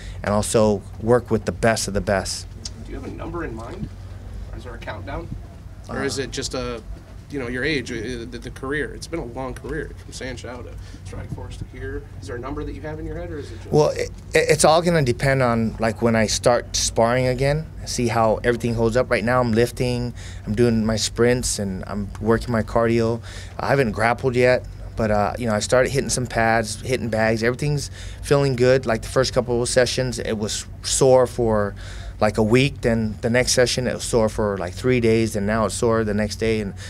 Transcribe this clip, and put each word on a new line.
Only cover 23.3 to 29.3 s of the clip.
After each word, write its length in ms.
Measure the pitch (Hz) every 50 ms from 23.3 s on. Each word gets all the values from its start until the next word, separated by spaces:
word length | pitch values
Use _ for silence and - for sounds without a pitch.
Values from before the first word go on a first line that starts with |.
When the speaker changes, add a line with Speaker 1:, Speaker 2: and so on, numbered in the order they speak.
| - - - - - -
Speaker 1:
I 80 | - 104
haven't 240 | 135 139 135 110 95
grappled 420 | 98 110 117 120 - - 135 120
yet, 320 | 123 123 123 127 - - - - - - - -
but, 140 | - 113 107
uh, 240 | 104 104 101 90 - -
you 80 | 120 113
know, 80 | 107
I 40 | 107
started 320 | 104 - 127 123 131 -
hitting 200 | 120 135 120 120
some 160 | - 131 127 120
pads, 520 | - 120 113 113 113 117 110 107 98 -
hitting 280 | - 117 131 123 120 117
bags. 320 | 110 110 110 110 113 110
Everything's 480 | 110 120 127 127 151 147 147 143 - - - - - - - -
feeling 340 | - - 147 143 139 139 131
good. 300 | 117 123 127 127 113 98
Like, 160 | 117 113 110
the 80 | - -
first 240 | - 135 131 -